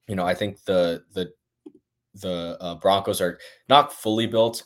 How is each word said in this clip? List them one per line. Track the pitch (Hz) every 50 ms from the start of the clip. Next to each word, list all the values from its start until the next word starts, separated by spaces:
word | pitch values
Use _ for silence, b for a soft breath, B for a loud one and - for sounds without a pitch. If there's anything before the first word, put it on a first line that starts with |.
| _
you | - 101
know, | 92 87
I | 90 90
think | - 107 101 98 _ -
the, | - 95 90 87 85 85 85 _ _ -
the, | 95 90 - - _ _ _ _ _ - - _ _ _ _ _ _ _ _ _
the, | 98 95 92 87 85 85 85 85 -
uh, | 92 87 85
Broncos | 80 - 95 98 98 - - 98 -
are | 92 87 85 - B B B B B
not | - 131 147 139 - -
fully | - - 110 110 113 117
built | 107 113 110 113 117 117 - -